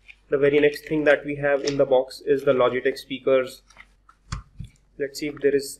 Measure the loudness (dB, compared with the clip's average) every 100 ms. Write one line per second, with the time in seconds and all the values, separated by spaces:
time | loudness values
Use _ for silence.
0 | _ -20 _ 0 2 4 2 0 -4 -2
1 | 2 2 0 -6 -2 -2 -2 0 2 2
2 | 0 -8 -2 0 2 2 2 0 -2 -4
3 | -10 -6 0 2 0 -10 _ -20 -20 _
4 | _ _ _ -14 -14 -18 -20 _ _ -10
5 | -10 -8 -10 -2 0 0 -2